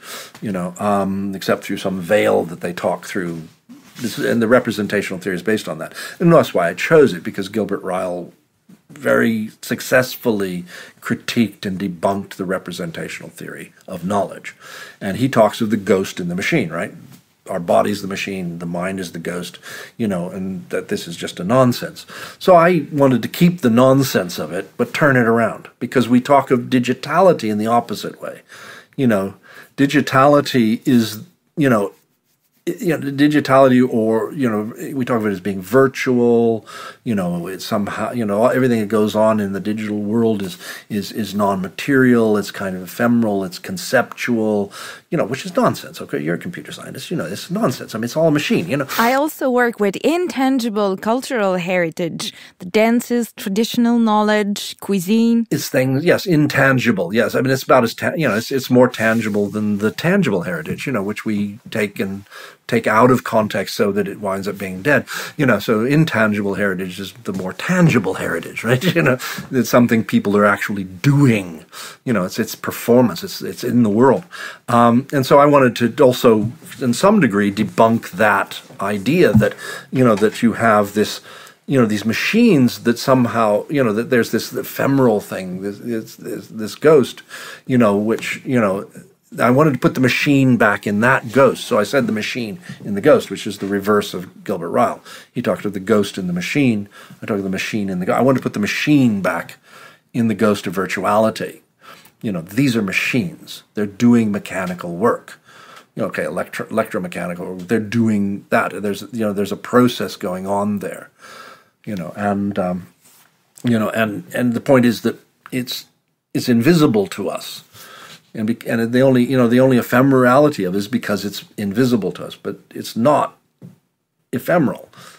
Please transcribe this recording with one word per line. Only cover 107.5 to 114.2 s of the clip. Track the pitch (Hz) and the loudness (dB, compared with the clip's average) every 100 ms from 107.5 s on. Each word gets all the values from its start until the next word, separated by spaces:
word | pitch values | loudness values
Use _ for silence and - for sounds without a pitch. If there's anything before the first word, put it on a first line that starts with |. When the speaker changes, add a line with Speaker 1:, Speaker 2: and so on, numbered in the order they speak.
| 92 90 | -10 -4
Speaker 1:
they're | 113 | -4
doing | 107 117 113 107 101 98 - | -2 0 2 2 -2 -4 -4
that. | 120 92 87 | -2 -2 -4
There's, | 104 95 104 | -6 -6 -8
you | 117 | -6
know, | 107 | -4
there's | 98 98 | -2 -4
a | 101 | -6
process | - 123 123 - 95 - | 0 4 4 2 -8 -8
going | 104 92 95 | -8 -8 -4
on | 101 101 101 | -2 -2 -4
there, | 90 - - _ - - - - _ _ | -6 -12 -16 _ -20 -20 -20 -20 _ _
you | - | -10
know, | 101 80 - | -10 -10 -6
and, | 104 101 101 98 | -4 -2 -2 -2
um, | 90 90 87 _ _ _ _ _ _ - | -4 -4 -10 _ _ _ _ _ _ -6
you | 123 113 | -2 0
know, | 104 | 0
and, | 110 110 101 | -2 -2 -4